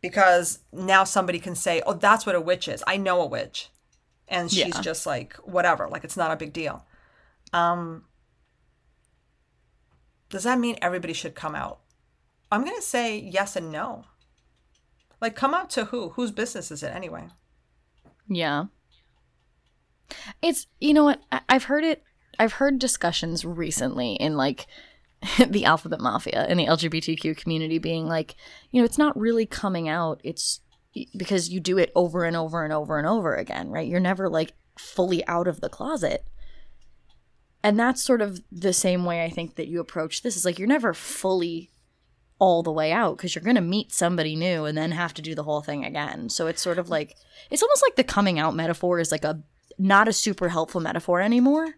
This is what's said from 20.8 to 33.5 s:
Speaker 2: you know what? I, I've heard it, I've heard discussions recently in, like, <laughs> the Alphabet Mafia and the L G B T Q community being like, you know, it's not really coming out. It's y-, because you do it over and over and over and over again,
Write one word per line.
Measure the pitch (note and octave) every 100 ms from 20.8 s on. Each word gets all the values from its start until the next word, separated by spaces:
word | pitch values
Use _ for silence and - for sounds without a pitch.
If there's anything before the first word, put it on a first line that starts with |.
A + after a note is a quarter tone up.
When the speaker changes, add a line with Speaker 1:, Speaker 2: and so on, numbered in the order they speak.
Speaker 2:
you | D4
know | D4+
what? | D4 C#4+ _
I, | C4 -
I've | C4
heard | - D4
it, | D#4+ D#4 _ _ _ -
I've | A3
heard | - C#4 C4+
discussions | B3+ - E3+ E3 E3+ E3
recently | E3 E3+ E3 D#3 C3 B2+ B2
in, | G2+ D3+ D3+
like, | C3+ C3+ - - - _ _ _
<laughs> | G3 - B3
the | G3+ -
Alphabet | D#3 E3+ D#3+
Mafia | A#2+ G#2 - - -
and | F3
the | -
L | D#3+
G | E3
B | D#3+
T | - D#3+
Q | E3
community | D#3 - D#3+ D#3+ E3
being | E3 E3 D#3+
like, | E3 D#3+ - - - _
you | B3
know, | A#3
it's | -
not | D4+ -
really | A3 A#3 A3
coming | - G3+ F3+ D#3+
out. | D#3+ E3 D3+
It's | - D#3 - - _ _ _ -
y-, | - G3
because | F#3 G3 E3
you | F3+
do | E3 F#3
it | E3+
over | - F3+ E3+
and | E3+ E3+
over | D#3+ E3
and | D#3
over | D3+ D3+ D#3
and | D3+
over | A3+ E3+
again, | A#2+ -